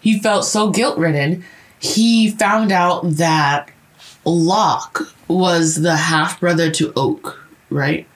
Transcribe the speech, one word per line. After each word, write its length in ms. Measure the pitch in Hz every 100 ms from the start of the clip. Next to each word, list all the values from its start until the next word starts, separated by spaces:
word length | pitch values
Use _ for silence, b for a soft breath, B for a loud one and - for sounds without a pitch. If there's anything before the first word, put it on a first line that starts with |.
he 180 | 214 208
felt 260 | 220 202
so 260 | - 214 214
guilt-ridden, 720 | 190 254 - 165 147 139 185 B B B B
he 500 | - 214 226 226 220
found 420 | - 196 220 220
out 300 | 185 175 170 170 151
that 540 | 165 160 143 143 - - _ _ B B
Locke 920 | - 170 165 202 185 127 - - 311 - -
was 540 | 175 185 170 160 156
the 140 | 165 156
half-brother 720 | 160 160 165 - 175 165 165
to 200 | 160 156 -
Oak, 420 | 135 156 - - - - _
right? 360 | 147 139 - -